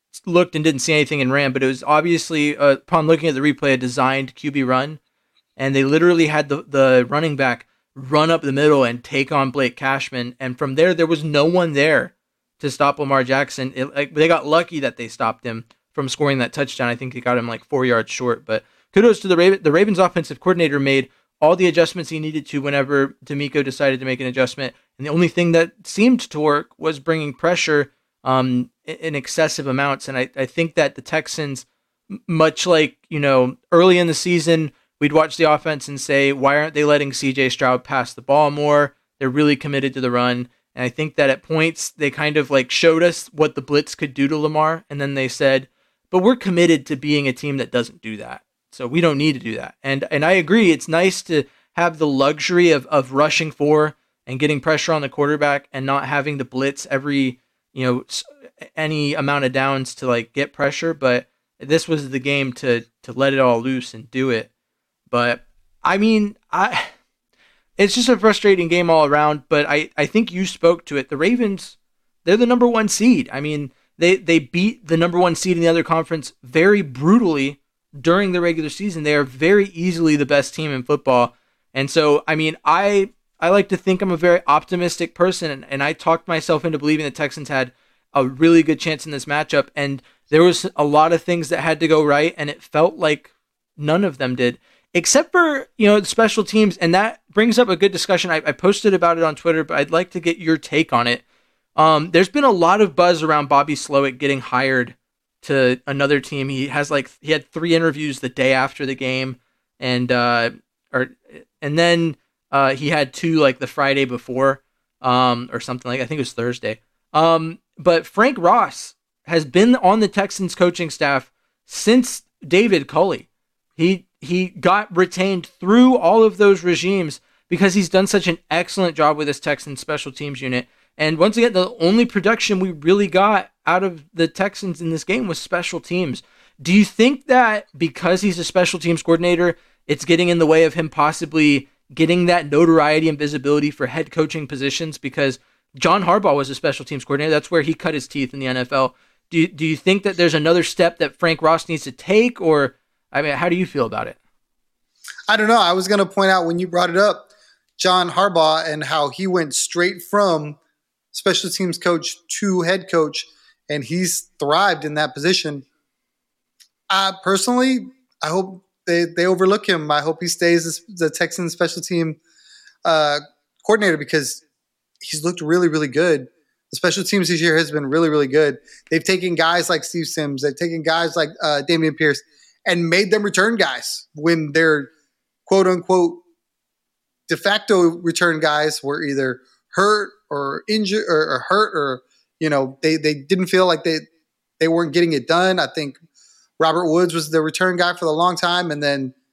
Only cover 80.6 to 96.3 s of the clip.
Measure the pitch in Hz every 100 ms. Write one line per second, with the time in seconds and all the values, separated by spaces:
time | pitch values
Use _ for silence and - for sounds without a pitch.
80.6 | 156 131 123 147 135 123 120 - _ _
81.6 | _ 131 139 165 151 147 - 156 160 -
82.6 | 147 170 202 202 196 _ _ _ 170 202
83.6 | 196 185 - 185 196 165 175 175 - 151
84.6 | - 180 175 - 165 - 180 185 160 135
85.6 | - 139 143 160 - 165 - 160 - 156
86.6 | 170 151 147 151 147 127 147 - 143 135
87.6 | 127 - _ _ _ 143 131 135 165 165
88.6 | 156 147 165 151 160 143 147 147 151 147
89.6 | - - 143 139 - _ _ 151 180 175
90.6 | 185 - 147 151 160 165 - 175 156 165
91.6 | 160 156 160 156 147 143 160 165 147 -
92.6 | - 151 170 - 156 147 _ _ _ _
93.6 | _ - 147 170 202 131 127 127 123 123
94.6 | _ _ _ 175 - 277 330 359 330 277
95.6 | - - 208 208 190 - 220